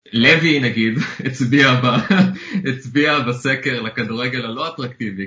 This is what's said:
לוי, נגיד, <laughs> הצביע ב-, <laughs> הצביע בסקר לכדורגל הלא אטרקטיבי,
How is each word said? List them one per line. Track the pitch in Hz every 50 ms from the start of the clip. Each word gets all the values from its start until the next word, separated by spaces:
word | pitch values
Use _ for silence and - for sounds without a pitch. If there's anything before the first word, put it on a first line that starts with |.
| _ _ -
לוי, | 117 117 139 160 160 156 165 151 143
נגיד, | 127 117 - 113 110 113 113 143 - -
<laughs> | - - -
הצביע | 131 127 - 131 117 127 143 139 135 127
ב-, | 127 123 123 117 - 220 - 202 185 190 185 190
<laughs> | - - - 240 196 185 135
הצביע | 131 131 - 123 113 143 147 151 147 147
בסקר | 127 123 123 123 - 135 135 131 - 143 127 120 113
לכדורגל | 110 - - 117 107 113 117 123 127 123 127 117
הלא | 113 113 131 156 165 165
אטרקטיבי, | - 131 120 127 - 120 104 95 95 98